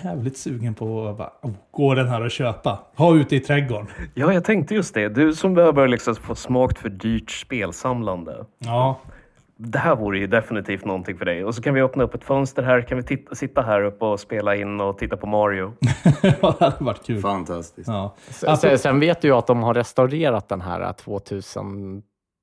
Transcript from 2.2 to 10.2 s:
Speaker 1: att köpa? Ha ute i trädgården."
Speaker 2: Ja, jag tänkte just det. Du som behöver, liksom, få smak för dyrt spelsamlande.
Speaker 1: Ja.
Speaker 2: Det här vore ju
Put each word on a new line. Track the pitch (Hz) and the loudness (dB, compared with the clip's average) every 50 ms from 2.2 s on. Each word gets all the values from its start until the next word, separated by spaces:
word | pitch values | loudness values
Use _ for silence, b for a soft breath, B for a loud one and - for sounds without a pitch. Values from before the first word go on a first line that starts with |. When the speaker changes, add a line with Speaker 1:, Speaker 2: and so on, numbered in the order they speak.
Speaker 1:
att | 117 120 | -2 -4
köpa? | - - 139 120 107 - - 139 113 - - _ _ | -4 -2 -2 -2 -2 -2 -2 -2 -2 -2 -8 _ _
Ha | - 151 170 165 | 4 6 8 8
ute | 160 139 - 147 | 6 6 4 2
i | 135 | 0
trädgården." | 131 - 147 143 143 127 117 104 107 - B B 180 160 - | 2 2 0 0 0 -2 -4 -6 -6 -10 B B -12 -10 -6
Speaker 2:
Ja, | 123 139 165 | 0 2 2
jag | 196 180 170 | 2 2 2
tänkte | - 220 196 143 - 208 | 2 2 2 2 0 -2
just | 214 175 - - | -2 -2 -2 -2
det. | 110 104 104 | -2 -2 0
Du | 107 123 151 156 156 | 2 4 4 4 4
som | 160 - 190 185 | 2 0 2 6
behöver, | 170 170 165 147 139 135 127 | 6 6 6 8 6 4 4
liksom, | 123 117 - 123 113 | 4 2 0 -2 -4
få | - - - 117 | -4 -6 -10 -10
smak | - - - 127 127 127 123 - - | -10 -4 0 2 2 4 2 2 -2
för | - 113 | -6 -10
dyrt | 98 95 - 113 113 110 - - | -10 -4 -2 -2 -2 -2 -4 -8
spelsamlande. | - - - _ 135 120 98 90 87 - - 131 127 120 113 104 92 90 85 80 69 - 117 - _ _ | -12 -12 -10 _ -6 -4 -4 -4 -6 -6 -4 -4 -4 -2 -4 -4 -6 -6 -8 -12 -12 -14 -16 -18 _ _
Speaker 1:
Ja. | 120 113 117 120 127 135 131 - b b b b b b b b b b _ _ | -8 -4 0 0 0 0 0 -4 b b b b b b b b b b _ _
Speaker 2:
Det | 110 117 110 143 | -12 -4 -4 0
här | 147 170 151 | 2 2 2
vore | 110 107 101 98 | 2 0 -2 -2
ju | 95 | -2